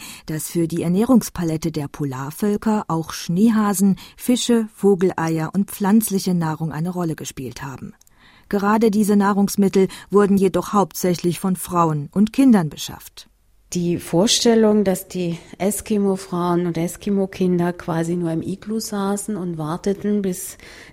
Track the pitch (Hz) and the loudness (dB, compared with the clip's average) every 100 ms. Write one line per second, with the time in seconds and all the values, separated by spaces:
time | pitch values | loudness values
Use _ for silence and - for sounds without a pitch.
0 | - - - 156 - 170 165 170 170 180 | 2 -16 -10 -8 -4 -2 -2 -2 0 2
1 | 233 240 - - 165 156 170 156 143 - | 4 4 2 -4 -4 -2 -4 -4 -6 -6
2 | 143 127 135 - 208 208 220 214 - 165 | -6 -6 -10 -4 -2 0 0 0 0 -4
3 | 160 - - 170 233 220 208 185 196 180 | -4 -8 -2 2 4 4 2 2 2 2
4 | - - - 247 - 233 220 - 196 185 | -6 -8 -2 0 2 0 0 0 2 4
5 | 185 - 165 160 156 190 196 - 196 220 | 2 0 -2 -2 -2 -2 -2 -2 2 4
6 | 220 190 190 180 160 156 160 147 175 180 | 2 -2 0 0 -2 -4 -6 -4 -4 -4
7 | 170 147 135 - 127 - 143 127 - - | -4 -6 -10 -12 -12 -10 -12 -12 -16 -18
8 | _ _ _ _ - 202 202 220 226 208 | _ _ _ _ -4 0 2 4 4 4
9 | 202 202 196 202 196 - 190 196 190 - | 4 4 4 2 0 2 2 4 2 -2
10 | - 202 202 196 190 180 - 208 175 - | 0 4 4 4 2 0 0 0 0 -2
11 | 185 170 175 160 190 180 - 175 165 151 | -2 0 -2 -2 -2 -4 -2 0 0 0
12 | 147 190 220 - 269 214 160 - - - | -2 0 0 4 6 6 4 -6 -12 -14
13 | - - - _ _ _ - 180 175 170 | -20 -20 -20 _ _ _ -8 -4 -2 -2
14 | - 165 220 - 240 226 214 214 196 185 | 0 2 2 2 4 6 6 4 2 0
15 | - 180 175 165 - - 190 - - 208 | -4 -6 -4 -6 -10 -4 -4 -4 -4 0
16 | 202 190 - 175 175 175 180 165 175 - | 0 -2 -4 -4 0 0 0 -2 -4 -4
17 | 208 196 190 - 185 175 175 175 - 165 | -2 -2 -2 0 0 2 0 -4 -4 -4
18 | 165 175 165 160 - 196 208 220 - 208 | -2 -2 -2 -4 -6 -8 -6 -6 -6 -4
19 | 196 202 - 202 180 160 151 170 202 - | -4 -4 -4 -6 -6 -6 -6 -4 -4 -2
20 | 208 208 190 180 - - - - - | -2 -2 -2 -6 -10 -16 -20 -20 -12